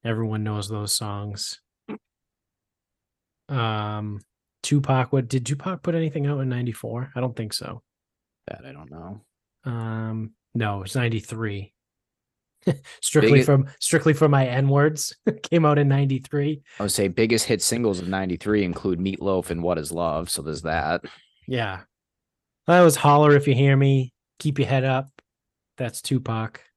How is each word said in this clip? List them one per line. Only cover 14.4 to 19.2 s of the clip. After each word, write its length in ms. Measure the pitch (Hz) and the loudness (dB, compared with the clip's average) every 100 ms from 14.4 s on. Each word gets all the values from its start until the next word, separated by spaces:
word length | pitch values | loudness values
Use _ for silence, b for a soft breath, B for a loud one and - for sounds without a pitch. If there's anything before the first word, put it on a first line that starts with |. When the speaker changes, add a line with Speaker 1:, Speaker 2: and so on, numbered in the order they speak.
| 131 | 2
Speaker 1:
N-Words 680 | 123 139 139 151 151 - - - | 0 2 4 2 0 -10 -4 -4
<laughs> 200 | - - | -4 0
came 140 | 170 | 2
out 140 | 151 147 | 4 4
in 100 | 143 | 4
ninety-three. 760 | 135 139 131 131 147 143 147 B B | 2 2 -2 -4 -4 -2 -4 B B
Speaker 2:
I 40 | |
would 100 | 101 | -4
say 160 | - 98 | 0 0
biggest 380 | 87 113 117 - | 2 2 2 2
hit 160 | 110 | 0
singles 380 | - 117 117 92 | 0 0 0 -2
of 80 | 90 | -4
ninety-three 560 | 95 95 85 104 104 | -4 -4 -4 0 2
include 340 | 95 87 101 87 | 2 -2 -2 -2
Meatloaf 520 | 95 95 | -2 -4